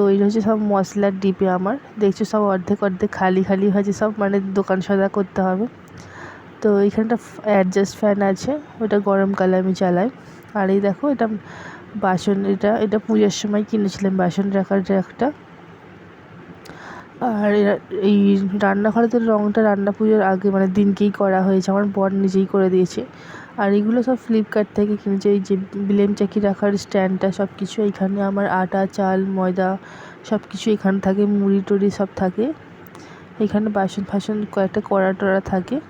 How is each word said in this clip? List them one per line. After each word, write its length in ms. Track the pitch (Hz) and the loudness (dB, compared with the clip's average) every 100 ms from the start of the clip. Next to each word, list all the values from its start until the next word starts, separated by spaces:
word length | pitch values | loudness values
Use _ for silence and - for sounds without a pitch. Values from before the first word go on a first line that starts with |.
| 202 | 2
এই 80 | 196 | 4
হচ্ছে 200 | 202 220 | 2 2
সব 160 | 208 214 | 0 0
মশলার 520 | 208 196 185 202 202 190 | 2 0 0 0 -2 0
ডিব্বে 280 | 196 185 190 | -2 0 0
আমার, 280 | 180 190 277 - 214 | 0 -2 -4 -8 0
দেখছো 240 | 196 185 214 | 0 0 -2
সব 160 | 214 | 0
অর্ধেক 360 | 202 185 175 208 | 0 0 -2 -2
অর্ধেক 280 | 202 185 208 | -2 -2 -4
খালি 300 | - 185 185 | 0 0 2
খালি 240 | 185 190 202 | 0 2 2
হয়েছে 240 | 202 202 | 2 0
সব, 180 | 190 214 214 | -2 -2 -2
মানে 200 | 196 202 196 | -2 -2 -2
দোকান 260 | 196 190 190 | -2 0 -2
সদা 260 | 180 196 196 | 0 0 0
করতে 320 | 208 190 196 | -2 -4 -2
হবে। 240 | 185 185 240 - - - - - - - - - | -2 -2 -4 -8 -20 -20 -20 -18 -18 -20 -20 -2
তো 80 | 214 202 | 2 4
এইখানটা 360 | 202 220 220 233 | 2 0 -2 -4
ফ-, 240 | - - | -6 -8
অ্যাডজাস্ট 500 | 214 202 185 196 196 - | 0 2 2 0 -2 0
ফ্যান 220 | 214 202 | 0 2
আছে, 300 | 196 185 - 294 - - | 0 0 -4 -6 -8 -6
ওটা 180 | 214 208 | 0 0
গরমকালে 560 | 202 196 196 196 185 185 | 2 2 2 2 2 2
আমি 160 | 185 | 0
চালাই। 360 | 180 180 180 220 - - - - | 0 0 2 0 -6 -20 -20 -10
আর 140 | 214 190 | -4 0
এই 100 | 196 | 2
দেখো 240 | 202 - 294 | 0 -2 -2
এটা 180 | 247 226 208 - - - - - 208 | 0 -2 -4 -10 -18 -18 -18 -14 -4
বাসন, 420 | 190 185 208 196 196 | 0 0 0 -2 0
এটা, 260 | 190 202 226 | 0 0 0
এটা 200 | 214 214 | 0 -2
পুজোর 300 | - 214 208 | 0 2 2
সময় 340 | - 208 208 | 0 -2 -2
কিনেছিলাম 500 | 208 220 202 - 196 190 | -2 -2 -2 -2 -2 0
বাসন 280 | 180 196 196 | 0 0 -2
রাখার 280 | 196 185 196 185 | -2 0 -2 0
একটা। 360 | 190 - - 254 - - - - - - - - - - - - - - - - - - - | -2 -2 -4 -4 -4 -20 -20 -20 -20 -20 -20 -20 -20 -20 -20 -20 -20 -20 -20 -18 -18 -20 -6
আর 300 | 247 214 208 | -4 0 2
এরা, 220 | 208 202 - - 185 | 2 2 0 -4 -2
এই 160 | 196 202 196 196 196 202 | 2 4 4 4 0 0
রান্নাঘরে 460 | 196 196 214 226 233 | 0 2 0 2 2
তো 100 | 240 | 2
রঙটা 420 | 226 208 208 226 | 2 2 2 2
রান্না 280 | 214 202 202 | 2 2 0
পুজোর 300 | 196 214 214 | 0 2 4
আগে 260 | 190 190 196 | 4 2 2
মানে 180 | 190 190 | 2 2
দিনকেই 440 | 196 202 190 202 | 2 2 2 0
করা 280 | 202 196 190 | 2 2 2
হয়েছে, 240 | 190 190 185 | 4 2 2
আমার 140 | 196 208 | 0 0
বর 240 | 196 190 | 0 0
নিজেই 320 | 196 196 190 190 | 2 2 2 2
করে 220 | 196 185 | 2 4
দিয়েছে। 320 | 185 180 214 262 - - - - 240 | 4 2 -2 -10 -14 -20 -18 -14 -2
আর 120 | 196 | 2
এগুলো 260 | 208 208 240 | 2 2 0
সব 140 | 240 247 - | 0 -2 0
Flipkart 440 | 220 208 214 208 - | 0 0 -2 -2 -2
থেকে 180 | 208 208 | 0 -2
কিনেছি, 300 | 202 196 208 | -2 0 2
এই 100 | 202 | 2
যে 160 | 190 190 190 202 | 0 -4 -4 -6
ব্লেম 360 | 202 202 202 | 0 2 2
চাকি 260 | 202 196 214 | 0 -2 0
রাখার 320 | 202 196 202 202 | 0 0 0 -2
স্ট্যান্ডটা, 500 | - 202 190 185 190 | -2 0 0 0 -2
সব 180 | 180 196 - | -2 -6 -4
কিছু। 200 | 190 - | -8 -2
এইখানে 380 | 208 196 190 202 | -2 0 -4 -2
আমার 260 | 196 196 202 | -2 -2 0
আটা, 340 | 185 185 190 196 | 0 0 -2 -2
চাল, 340 | - 190 190 196 | -2 0 0 0
ময়দা 520 | 190 185 185 185 190 - - - - | -2 -2 0 -2 -4 -10 -20 -20 -20
সব 180 | - 208 - | -6 -4 -4
কিছু 180 | 202 226 | -6 -2
এখানে 280 | 208 190 196 | 0 0 0
থাকে, 240 | 190 196 202 | 0 0 2
মুড়ি 340 | 202 196 196 | 2 2 2
টুড়ি 280 | 190 202 202 | 2 0 0
সব 200 | 202 190 - | 0 -6 -2
থাকে। 300 | 185 196 262 302 - - - - - - - - | -2 0 -4 -4 -14 -20 -20 -20 -20 -20 -20 -4
এখানে 280 | 208 208 214 | -2 0 0
বাসন 340 | 202 190 202 | 0 -2 -4
ফাসন 340 | 190 202 - 214 208 | -4 -4 -4 -6 -4
কয়েকটা 300 | 202 190 214 | -2 -2 -2
কড়া 300 | - 202 190 | -2 0 0
টড়া 280 | 190 196 190 | 0 0 0
থাকে। 360 | - 190 175 285 | 0 -4 -2 -8